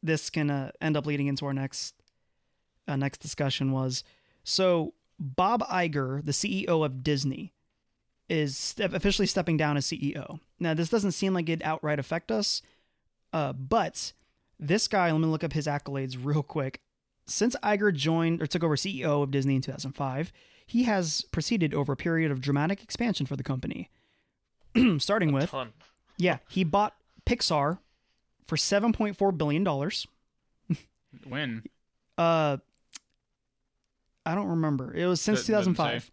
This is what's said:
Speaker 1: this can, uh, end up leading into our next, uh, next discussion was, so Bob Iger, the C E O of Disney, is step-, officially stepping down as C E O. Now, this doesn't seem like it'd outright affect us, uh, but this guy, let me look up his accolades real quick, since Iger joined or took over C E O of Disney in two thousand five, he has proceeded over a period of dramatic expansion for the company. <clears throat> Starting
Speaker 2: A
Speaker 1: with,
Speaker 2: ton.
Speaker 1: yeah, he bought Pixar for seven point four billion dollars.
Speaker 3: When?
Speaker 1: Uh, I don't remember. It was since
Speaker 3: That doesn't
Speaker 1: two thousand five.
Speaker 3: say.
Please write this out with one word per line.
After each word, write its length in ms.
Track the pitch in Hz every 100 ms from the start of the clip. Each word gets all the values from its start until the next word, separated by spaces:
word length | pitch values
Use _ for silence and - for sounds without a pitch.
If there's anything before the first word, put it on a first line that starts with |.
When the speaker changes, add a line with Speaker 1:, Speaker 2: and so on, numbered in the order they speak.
Speaker 1:
this 280 | 160 156 -
can, 200 | - 147
uh, 200 | 139 135 -
end 160 | 156 151
up 80 | 143
leading 200 | 143 139
into 180 | 139 143
our 60 |
next, 420 | 135 135 - - _ _ _ _ _ _ _ _ _ -
uh, 80 | 139
next 220 | 139 -
discussion 540 | 151 - 139 - 135
was, 320 | 131 131 127 - _ _ _
so 500 | - - 185 170 151 - _ _
Bob 440 | 143 131 185 233 -
Iger, 560 | 185 170 147 131 139
the 80 | 147
C 300 | 139 202 190
E 60 | -
O 140 | 170
of 200 | 151 131
Disney, 500 | 135 143 135 135 190 _ _ _ _ _ _ _ _
is 280 | 165 151 131
step-, 380 | - - 196
officially 320 | 180 202 196 196
stepping 300 | - 165 156
down 200 | 151 143
as 100 | 135
C 120 | -
E 140 | 143 143
O. 220 | - 156 _ _
Now, 160 | 175
this 140 | 160 165
doesn't 240 | 233 202
seem 220 | 165 190
like 140 | 185 165
it'd 140 | 160
outright 360 | 156 156 151 147
affect 320 | 131 170 -
us, 320 | 226 208 - - _ _ _ _ _ _
uh, 200 | 165 143
but 600 | 131 131 226 165 - - - _ _ _ _
this 280 | 147 196 -
guy, 220 | 202 175
let 100 | 156
me 60 | 160
look 180 | 156
up 80 | 165
his 140 | 143 147
accolades 500 | 143 - 139 135 127
real 200 | 131 151
quick, 380 | 139 156 131 - _ _ _ _ -
since 260 | - 233 -
Iger 320 | 233 208 208
joined 480 | 156 143 165 165 165
or 40 | 151
took 160 | -
over 120 | 165 147
C 240 | 196 160
E 40 |
O 180 | 151 147
of 80 | 143
Disney 260 | 139 135 135
in 60 |
two 100 | 123
thousand 200 | 139 135
five, 400 | - 139 131 170 - - - _
he 180 | 233
has 380 | 240 202 170 - -
proceeded 400 | - 156 - 160
over 180 | 151 139
a 40 | 135
period 340 | 175 165 160
of 100 | 135
dramatic 420 | 131 139 156 196
expansion 440 | - - 240 190 139
for 100 | 135
the 60 |
company. 480 | 127 131 - - - _ _ _ _ _ _ _ _
<clears throat> 240 | 226 247 160
Starting 320 | - 214 165
Speaker 2:
A 20 |
Speaker 1:
with, 180 | 139 156
Speaker 2:
ton. 220 | 135 120 _ - _ _ -
Speaker 1:
yeah, 220 | 175 139 _
he 140 | -
bought 300 | 180 196 208 _ _ - -
Pixar 520 | - - 156 143 180 _ _ _ _ _ _ -
for 100 | 160
seven 360 | - 202 226
point 240 | 220 208 196
four 160 | 196
billion 320 | 175 147 151
dollars. 420 | 196 139 147 - - _ _ _ _ _ _ 170 - _ _ - 135
Speaker 3:
When? 380 | 131 143 113 107 _ _ _ _ -
Speaker 1:
Uh, 420 | 170 165 151 139 _ _ _ - _ _ _ _ _ _ _ _ _ _ _ _ -
I 80 |
don't 140 | 175 202
remember. 460 | 165 156 139 127
It 120 | - 175
was 140 | 180
since 260 | - 208 -
Speaker 3:
That 60 |
doesn't 200 | 214 185
Speaker 1:
two 20 | 180
thousand 160 | 151
five. 100 | 117
Speaker 3:
say. 60 | -